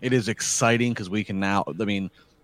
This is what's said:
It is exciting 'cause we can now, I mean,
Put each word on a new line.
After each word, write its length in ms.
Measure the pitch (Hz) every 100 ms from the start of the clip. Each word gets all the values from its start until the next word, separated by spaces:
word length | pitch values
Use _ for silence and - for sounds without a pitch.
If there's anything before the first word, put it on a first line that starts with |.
It 120 | 127
is 160 | 127 104
exciting 640 | 104 - - 117 117 120
'cause 160 | 110 92
we 160 | 104 101
can 120 | 95
now, 240 | 98 101 -
I 160 | 80
mean, 260 | 104 98 95 _ _ _